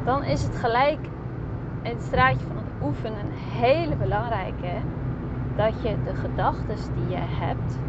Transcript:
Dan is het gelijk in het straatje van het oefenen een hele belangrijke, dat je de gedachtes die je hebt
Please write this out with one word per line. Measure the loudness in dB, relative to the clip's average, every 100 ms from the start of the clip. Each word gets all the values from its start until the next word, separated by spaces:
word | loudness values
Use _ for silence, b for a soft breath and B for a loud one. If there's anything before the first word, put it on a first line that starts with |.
Dan | 2 0
is | 2 0
het | 0 0
gelijk | 2 4 4 4 -4 -6 -6 -6 -6 -4 -6 -6
in | -4
het | -4
straatje | 0 4 6 4 -2
van | -4
het | -6 -4 -2
oefenen | -2 -4 -4
een | -6 -6 -4 2
hele | 6 6 4 0
belangrijke, | 2 2 0 -2 -2 -4 -4 -4 -4 -4 -4 -4 -4 -4 -4 2
dat | 2 2
je | 0 0
de | 0 -2
gedachtes | -2 2 2 2 -2 -4 -2 -2
die | -2
je | -2
hebt | -2 -2 0 0 -2 -2